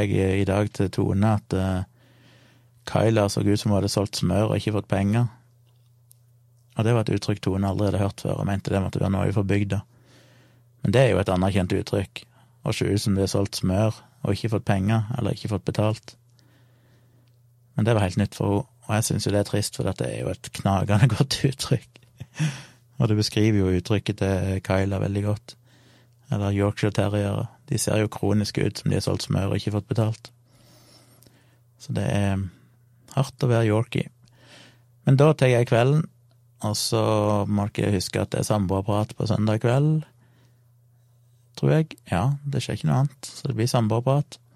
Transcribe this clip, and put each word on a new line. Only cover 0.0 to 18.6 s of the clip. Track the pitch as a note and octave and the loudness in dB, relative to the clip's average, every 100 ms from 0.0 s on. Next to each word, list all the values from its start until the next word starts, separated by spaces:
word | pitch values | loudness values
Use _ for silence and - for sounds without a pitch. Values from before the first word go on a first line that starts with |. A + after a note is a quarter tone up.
jeg | G2+ G2+ F#2+ G2 | 2 2 2 2
i | F#2+ | 0
dag | G2 G2+ - | 0 -2 -2
til | F#2+ | -2
Tone | - G2 F#2+ G#2+ G#2+ | 0 0 2 2 2
at, | - F#2+ | 0 -2
eh, | F#2+ F#2 F#2 _ _ _ - - - _ _ _ - | 0 -2 -6 _ _ _ -20 -20 -20 _ _ _ -4
Kyla | G2+ A2 G#2+ G2+ | 0 2 2 2
så | A2 | 0
ut | G#2 G#2 | 0 0
som | - | 2
hun | G2 | 0
hadde | G2+ | 0
solgt | G#2+ G2 - | 0 -2 -2
smør | F2 F#2+ G#2+ | 0 2 2
og | G2+ | 0
ikke | G#2+ G#2 | -2 -4
fått | - | -2
penger. | G2 G2 A2+ A#2 - _ _ _ _ _ _ _ _ _ _ _ _ _ - | 0 2 2 0 -4 _ _ _ _ _ _ _ _ _ _ _ _ _ -2
Og | A2 | 0
det | A#2+ | 0
var | G#2+ | 0
et | G2+ | -2
uttrykk | - G#2 | -2 -2
Tone | G2 F#2+ G2 | -2 0 0
aldri | F#2+ G2+ | 0 0
hadde | F#2+ | 0
hørt | G2 - | -2 -4
før, | - - | -4 -2
og | G2 | -2
mente | G2+ - | -4 -2
det | G2 | -2
måtte | F#2+ - | 0 -2
være | F#2+ | 0
noe | F#2+ F#2+ G2 | 0 0 0
fra | G2 | 0
bygda. | G2+ G2+ G2 - _ _ - - - _ _ _ _ | 0 0 -4 -6 _ _ -20 -20 -20 _ _ _ _
Men | - A#2 | 0 4
det | |
er | B2+ | 4
jo | F#2 | 2
et | G2 | 2
anerkjent | F2+ F#2+ F#2+ G2 F#2+ | 2 2 0 0 -2
uttrykk, | - G#2 F#2+ - - _ _ _ - | -2 -4 -4 -10 -20 _ _ _ -6
å | |
se | - F#2 | -2 0
ut | G2+ | 0
som | G#2 F#2+ | 0 0
det | F#2+ | 0
er | |
solgt | G2+ G2+ - | 0 -2 -2
smør | F#2 F#2 G#2+ - - _ | 0 2 0 -2 -12 _
og | - | -4
ikke | G#2+ A2 | -2 -2
fått | G#2+ - | -2 0
penger, | G2 G2 A2+ G#2+ - | 0 2 0 -2 -4
eller | F#2+ - | -4 -4
ikke | G#2+ | -4
fått | G2+ - | -4 -2
betalt. | - G#2+ G#2 - - _ _ _ _ _ _ _ _ _ _ _ _ _ _ _ - | 0 0 -2 -10 -20 _ _ _ _ _ _ _ _ _ _ _ _ _ _ _ 0
Men | A2 | 2
det | A2 | 2
var | F#2+ | 2
helt | A2 | 0
nytt | G2 - | -2 -2
for | G2+ | -2
henne, | G2+ | -2